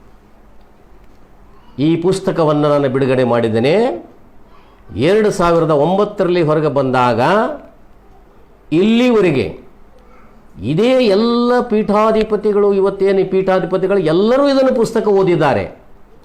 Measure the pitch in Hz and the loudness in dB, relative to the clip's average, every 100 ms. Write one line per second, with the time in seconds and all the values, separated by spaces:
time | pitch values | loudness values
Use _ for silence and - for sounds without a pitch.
0 | - - - - - - - - - - | -20 -20 -20 -20 -20 -20 -20 -20 -20 -20
1 | - - - - - - - - 151 165 | -20 -20 -20 -20 -20 -20 -14 -4 -2 0
2 | 180 190 - 165 156 147 147 147 143 127 | -2 -2 -4 -2 0 0 0 0 0 -2
3 | 131 131 123 120 113 113 127 185 247 349 | 0 0 0 0 0 0 0 0 0 -4
4 | - - - - - - - - - 90 | -12 -20 -20 -20 -20 -20 -20 -20 -12 -2
5 | 147 208 214 - 175 170 156 151 151 190 | 0 2 0 0 0 2 2 0 2 0
6 | 208 208 180 175 151 151 151 139 131 127 | -2 -2 -2 0 0 0 0 -2 0 0
7 | 123 117 139 202 247 294 - - - - | 0 0 0 0 -2 -6 -18 -20 -20 -20
8 | - - - - - - - 156 208 233 | -20 -20 -20 -20 -20 -20 -4 0 2 2
9 | 247 226 185 135 87 - - - - - | 2 2 2 0 -4 -8 -20 -20 -20 -20
10 | - - - - - - 101 156 233 262 | -20 -20 -20 -20 -20 -12 -6 -2 2 2
11 | 240 196 233 240 240 247 247 214 208 208 | 2 2 0 0 0 0 0 -2 0 0
12 | 214 208 214 214 214 202 202 196 196 196 | 2 0 -2 -2 -2 0 2 2 0 0
13 | 196 196 185 190 190 185 170 185 185 202 | 0 0 0 -2 0 0 -2 -2 -2 0
14 | 156 170 214 262 285 269 262 226 220 226 | 0 0 2 2 2 2 2 0 -2 -2
15 | 202 196 185 170 151 107 85 - - - | 0 2 2 2 0 -2 -4 -12 -20 -20
16 | - - | -20 -20